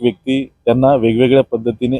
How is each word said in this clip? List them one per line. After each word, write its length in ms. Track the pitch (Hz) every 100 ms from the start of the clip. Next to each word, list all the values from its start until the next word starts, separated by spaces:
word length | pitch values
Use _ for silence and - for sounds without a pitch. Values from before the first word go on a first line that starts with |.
व्यक्ती 420 | 120 101 - 135 131 _
त्यांना 300 | - 131 131
वेगवेगळ्या 480 | 139 113 113 131 135
पद्धतीने 540 | 131 117 113 110 120 131